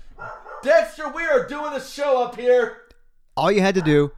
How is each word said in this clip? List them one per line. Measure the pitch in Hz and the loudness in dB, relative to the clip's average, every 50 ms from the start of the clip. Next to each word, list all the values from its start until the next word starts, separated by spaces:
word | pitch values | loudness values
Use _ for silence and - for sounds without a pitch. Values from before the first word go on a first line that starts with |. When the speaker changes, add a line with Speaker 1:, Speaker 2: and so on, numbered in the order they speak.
| - - - - - - - - - - - - - | -16 -18 -16 -16 -14 -14 -14 -16 -18 -18 -18 -6 0
Speaker 1:
Dexter, | - 640 659 - - - 302 311 285 | 4 4 4 4 0 -6 -10 -10 -10
we | - 320 330 | -8 -6 -2
are | 320 294 247 262 | 0 0 0 0
doing | - 285 294 302 302 285 | -2 -8 -8 -8 -6 -8
a | 254 | -8
show | - - - 285 285 285 262 247 240 | -10 -10 -8 -4 -2 0 2 0 0
up | 240 240 | -2 -6
here. | 226 247 247 247 247 233 220 - - - _ _ _ _ _ _ _ _ _ _ | -2 2 4 4 4 4 0 -6 -14 -20 _ _ _ _ _ _ _ _ _ _
Speaker 2:
All | 131 147 180 | 0 0 2
you | 202 202 | 2 4
had | 185 196 190 | 2 2 2
to | 190 | 2
do | 165 156 147 147 147 143 - | 2 4 4 4 2 2 -4